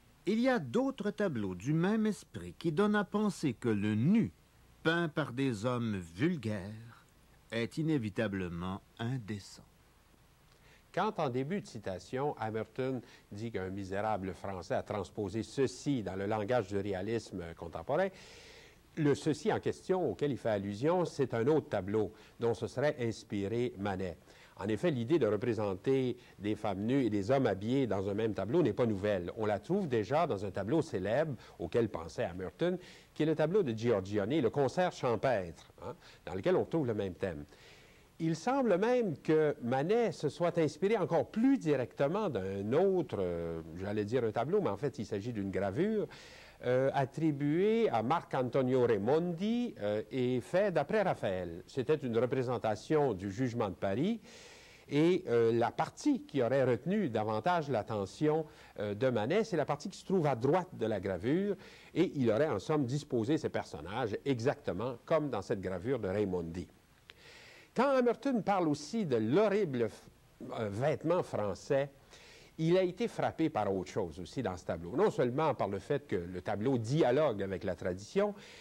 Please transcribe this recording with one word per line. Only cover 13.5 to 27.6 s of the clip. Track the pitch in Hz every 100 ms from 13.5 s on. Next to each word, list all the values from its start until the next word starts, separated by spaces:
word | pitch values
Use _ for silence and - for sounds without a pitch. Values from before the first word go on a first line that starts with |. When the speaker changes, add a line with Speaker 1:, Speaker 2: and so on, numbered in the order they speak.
Speaker 2:
qu'un | 104 92
misérable | 98 92 95 107 101 95
Français | 82 98 92 82
a | 113
transposé | - 104 87 - 98 110
ceci | - - 127 - 147 131
dans | 92 95
le | 98
langage | 110 104 123 95
du | 98
réalisme | 101 92 101 117 - 95 82 85
contemporain, | 85 82 82 156 190 - - - - - - - - -
le | 147
ceci | 135 160 - 214
en | 120
question | 156 - - 185 143
auquel | - 143
il | 113
fait | 113
allusion, | 104 101 101 151 180 160
c'est | - 131
un | 113 123
autre | 156 -
tableau | 104 95 107 101 - - -
dont | 117
se | 110 107
serait | 127 147 135
inspiré | 117 104 - 101 98 117 123 95
Manet. | 98 95 90 - - - - -
En | 98
effet, | 107 175
l'idée | 127 117 165
de | 107
représenter | 104 120 110 104 92 135 135 127 - - -
des | 101
femmes | 104 107 95
nues | 110 135 113
et |
des | 104 98
hommes | 135 123
habillés | 95